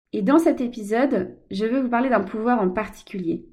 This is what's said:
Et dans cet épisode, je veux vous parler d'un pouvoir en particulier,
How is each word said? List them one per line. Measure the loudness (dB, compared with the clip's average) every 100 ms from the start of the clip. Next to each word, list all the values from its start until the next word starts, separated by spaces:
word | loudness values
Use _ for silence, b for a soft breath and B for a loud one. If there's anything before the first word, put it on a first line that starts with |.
| _
Et | -2
dans | 4 4
cet | 4 2
épisode, | -2 -6 -4 0 2 0 -4 -10 -10
je | -4 -2
veux | 0
vous | 0
parler | 0 2
d'un | 0
pouvoir | 0 -2 0 0
en | 0
particulier, | -2 -6 -10 -12 -8 -6 -6 -4